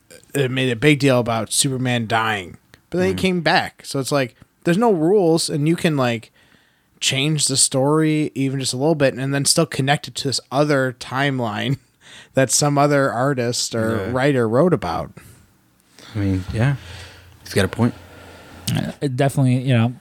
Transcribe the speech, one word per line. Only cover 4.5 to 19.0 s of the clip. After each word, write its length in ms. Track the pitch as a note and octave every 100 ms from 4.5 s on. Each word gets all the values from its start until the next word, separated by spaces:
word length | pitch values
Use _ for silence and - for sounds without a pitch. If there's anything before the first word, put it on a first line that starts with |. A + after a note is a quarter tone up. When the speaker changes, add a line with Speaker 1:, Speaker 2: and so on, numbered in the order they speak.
| _ E3+
Speaker 1:
there's 120 | F3
no 160 | A#3+
rules, 560 | F3+ D#3+ G#3 E3 E3 -
and 180 | D#3+ D3+
you 80 | F3
can, 220 | E3+ C#3+
like, 340 | B2 A#2 - _ _ _ _ _ _ -
change 480 | - C3+ D3 D3+ -
the 100 | C3+
story 720 | - C3+ C#3 D#3 D#3 D3+ D3+ C3
even 240 | C3+ C3+
just 120 | B2
a 60 | B2+
little 160 | D3+ D#3
bit 180 | C3+ A#2
and 180 | C#3
then 100 | C#3 C#3
still 200 | - D#3+
connect 420 | - C3+ D3 -
it 80 | -
to 120 | C#3
this 100 | A2+ -
other 440 | C3 D3 C#3 C3 A#2+
timeline 800 | - B2+ C#3 C3 A#2 G#2+ A2+ C#3 _ _ -
<laughs> 280 | - - -
that 160 | C3
some 260 | - D3 C#3+
other 340 | D3 C#3+ C3+
artist 600 | A2 C#3 B2+ A#2+ A#2 -
or 240 | A#2 A2+ A2+ G2
Speaker 2:
Yeah. 60 |
Speaker 1:
writer 360 | B2+ C#3+ C3 A2+
wrote 260 | A#2+ F3+
about. 380 | C3+ F2 D#2+ C#2 - - - _ _ _ _ _ - - G#2
Speaker 2:
I 40 |
mean, 240 | G2 F#2+ F#2
yeah. 220 | A2 C3 C#3 - - - - - -
He's 100 | -
got 120 | - F#2+
a 40 |
point. 260 | - A#2 - - - - - - - - -
Speaker 3:
Uh, 160 | - -